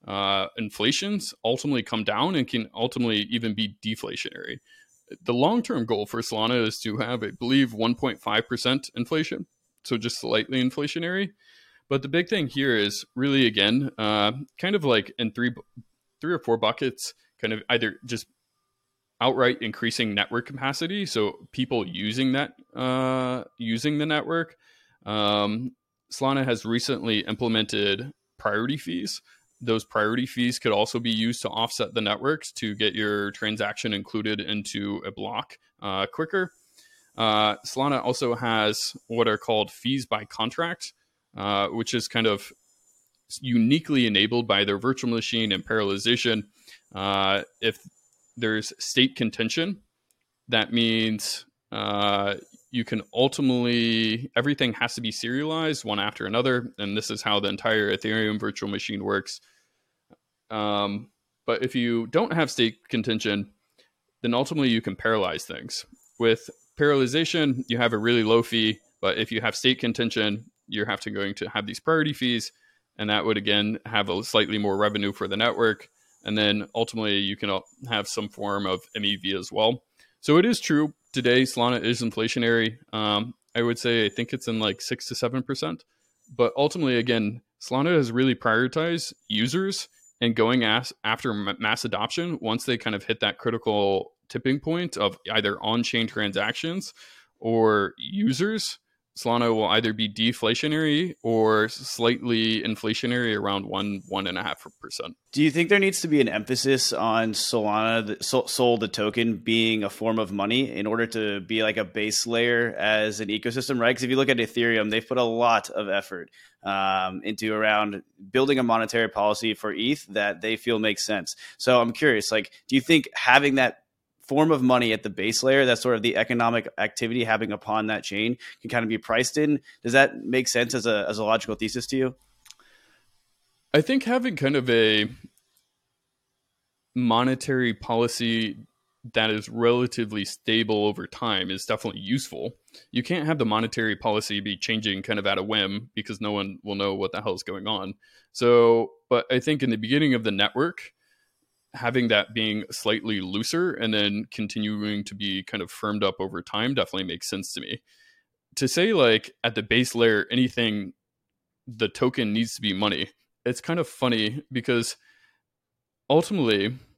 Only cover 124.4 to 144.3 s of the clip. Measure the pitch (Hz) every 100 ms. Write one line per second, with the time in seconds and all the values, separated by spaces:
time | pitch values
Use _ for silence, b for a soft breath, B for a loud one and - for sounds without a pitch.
124.4 | 156 151 127 127 117 110 107 98 104 113
125.4 | 131 135 127 117 127 117 113 101 113 120
126.4 | 117 117 - - 104 - 117 123 113 110
127.4 | 107 104 - 107 107 107 - 101 113 123
128.4 | B B 113 123 113 110 - 113 123 -
129.4 | 151 147 B B 120 131 135 120 - 127
130.4 | 120 120 120 127 113 107 87 107 107 110
131.4 | - 107 110 120 - 131 131 127 _ _
132.4 | _ - b b b b b _ _ _
133.4 | _ _ _ 151 156 269 226 247 247 170
134.4 | 139 143 127 117 110 107 107 - - _
135.4 | _ _ _ _ _ _ _ _ _ _
136.4 | _ _ _ _ _ 127 123 113 127 131
137.4 | - 131 123 107 - 117 120 - 120 113
138.4 | 110 - 110 _ _ _ 120 113 110 107
139.4 | 104 113 117 123 123 - 107 107 95 -
140.4 | - 113 107 107 104 98 92 - 117 98
141.4 | 92 95 - 107 113 - 98 131 - 65
142.4 | 95 - _ B B 120 120 120 151 147
143.4 | 113 107 113 120 110 101 117 107 -